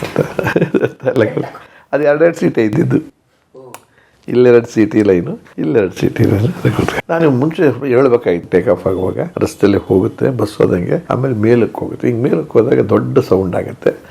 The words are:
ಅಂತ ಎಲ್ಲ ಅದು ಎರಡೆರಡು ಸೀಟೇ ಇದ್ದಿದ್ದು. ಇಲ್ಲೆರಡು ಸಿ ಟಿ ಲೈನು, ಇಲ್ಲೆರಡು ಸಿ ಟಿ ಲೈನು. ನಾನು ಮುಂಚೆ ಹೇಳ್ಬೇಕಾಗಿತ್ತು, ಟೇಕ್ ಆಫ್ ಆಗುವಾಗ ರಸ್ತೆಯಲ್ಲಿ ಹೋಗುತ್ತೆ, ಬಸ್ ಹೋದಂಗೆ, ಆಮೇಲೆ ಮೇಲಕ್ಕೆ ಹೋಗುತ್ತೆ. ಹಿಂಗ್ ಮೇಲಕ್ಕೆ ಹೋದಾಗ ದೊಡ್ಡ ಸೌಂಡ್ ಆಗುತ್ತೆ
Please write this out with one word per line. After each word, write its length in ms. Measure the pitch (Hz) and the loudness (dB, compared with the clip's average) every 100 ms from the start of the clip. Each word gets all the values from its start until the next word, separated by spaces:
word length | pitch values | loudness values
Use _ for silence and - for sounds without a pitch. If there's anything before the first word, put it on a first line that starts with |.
ಅಂತ 180 | - - - - - - 165 - - - 131 | -6 -4 -4 -4 -2 -2 0 -2 -2 -4 -4
ಎಲ್ಲ 380 | 131 107 139 131 - - - - | 0 0 -2 -8 -12 -20 -20 -6
ಅದು 100 | 143 | -2
ಎರಡೆರಡು 320 | 147 147 170 | 0 2 2
ಸೀಟೇ 280 | 165 165 - | 2 -2 0
ಇದ್ದಿದ್ದು. 580 | 107 131 127 135 - _ _ _ _ 131 131 - _ _ _ _ - | 0 0 0 0 -4 _ _ _ _ -20 -20 -20 _ _ _ _ -2
ಇಲ್ಲೆರಡು 340 | 120 123 120 | 4 6 6
ಸಿ 200 | 117 113 | 4 0
ಟಿ 180 | 104 110 | 2 2
ಲೈನು, 360 | 101 90 117 226 - - | 4 2 0 -10 -12 -6
ಇಲ್ಲೆರಡು 340 | - 127 92 | 0 0 0
ಸಿ 160 | - - | -2 -4
ಟಿ 160 | - | 0
ಲೈನು. 500 | 107 101 127 - 127 - - - - | 0 2 -2 -2 -2 -2 -4 -6 -4
ನಾನು 200 | 165 156 | 0 2
ಮುಂಚೆ 580 | 123 156 165 151 120 143 | 2 0 0 0 0 0
ಹೇಳ್ಬೇಕಾಗಿತ್ತು, 640 | 123 139 120 98 87 - | 2 4 2 0 -2 0
ಟೇಕ್ 180 | 90 87 | 0 0
ಆಫ್ 200 | 87 95 | 0 -2
ಆಗುವಾಗ 320 | 90 92 - 175 - | -2 -4 -6 -6 -4
ರಸ್ತೆಯಲ್ಲಿ 420 | 104 - 101 98 | -4 0 0 0
ಹೋಗುತ್ತೆ, 500 | - 95 110 - 135 | 2 0 0 -2 -4
ಬಸ್ 280 | 123 95 - | -2 -4 0
ಹೋದಂಗೆ, 480 | 110 92 87 170 - | 0 0 -2 -4 -2
ಆಮೇಲೆ 260 | 120 135 | -2 -2
ಮೇಲಕ್ಕೆ 440 | 107 110 120 104 - | 0 2 2 2 -4
ಹೋಗುತ್ತೆ. 280 | - - 123 | -8 -4 -4
ಹಿಂಗ್ 160 | 117 | -2
ಮೇಲಕ್ಕೆ 280 | 131 165 151 | 0 -2 0
ಹೋದಾಗ 280 | 120 120 131 | 0 2 2
ದೊಡ್ಡ 400 | 107 104 127 135 | 2 0 2 0
ಸೌಂಡ್ 360 | 127 92 92 | 2 0 0
ಆಗುತ್ತೆ 360 | 101 - - - - - | -4 -6 -4 -4 -4 -6